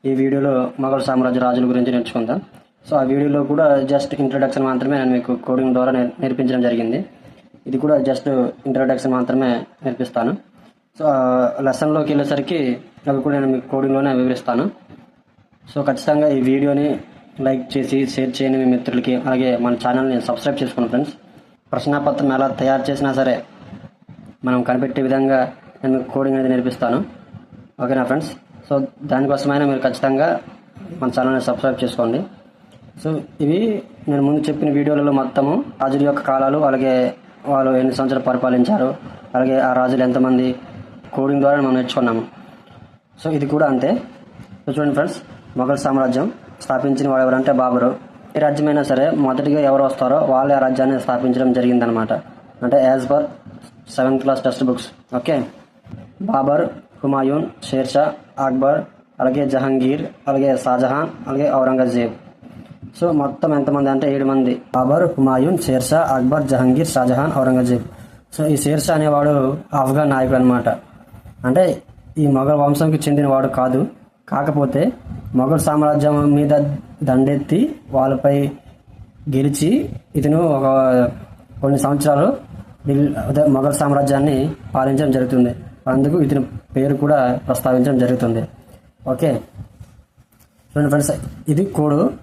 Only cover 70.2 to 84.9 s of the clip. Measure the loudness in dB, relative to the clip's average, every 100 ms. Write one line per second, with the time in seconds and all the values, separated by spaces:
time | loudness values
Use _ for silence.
70.2 | 2 4 4 4 0 -2 -10 -20 -20 -20
71.2 | -20 -6 0 4 2 0 -8 -20 -10 0
72.2 | 2 4 2 2 2 2 2 2 2 2
73.2 | 4 2 2 0 0 0 -2 -6 -20 _
74.2 | -6 -4 0 0 0 0 0 -2 -14 -14
75.2 | -4 0 2 2 2 2 2 2 2 2
76.2 | 2 2 4 2 2 -4 -12 -6 0 2
77.2 | 2 0 0 0 0 -4 -4 0 0 2
78.2 | 2 2 0 -6 -20 -20 -20 -20 -20 -12
79.2 | -4 0 0 0 0 0 -2 -12 _ -2
80.2 | 2 2 2 2 2 4 4 4 2 -2
81.2 | -18 -20 -20 -4 0 2 0 0 2 4
82.2 | 2 0 -10 -18 -20 -10 -2 0 0 -2
83.2 | -2 2 4 4 2 0 2 2 2 2
84.2 | 2 2 -2 -6 -6 -2 0